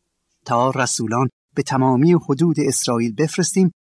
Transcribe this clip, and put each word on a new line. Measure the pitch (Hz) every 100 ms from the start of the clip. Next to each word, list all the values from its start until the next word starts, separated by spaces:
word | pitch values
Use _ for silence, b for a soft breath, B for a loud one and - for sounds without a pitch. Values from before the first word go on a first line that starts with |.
| _ _ _ _
تا | - 120 131
رسولان | 135 123 - 110 120 135 - _
به | -
تمامی | - 131 131 127 165
حدود | 175 - 139 170 147
اسرائیل | 143 - - 117 120
بفرستیم | 107 156 - 165 190 180 -